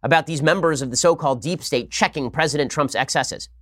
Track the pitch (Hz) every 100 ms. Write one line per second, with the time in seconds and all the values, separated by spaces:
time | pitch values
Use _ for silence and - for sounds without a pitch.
0 | 131 165 156 151 151 185 165 139 131 123
1 | 175 165 147 123 143 175 - 127 113 -
2 | - 156 123 139 160 147 135 156 139 -
3 | 135 151 131 - - -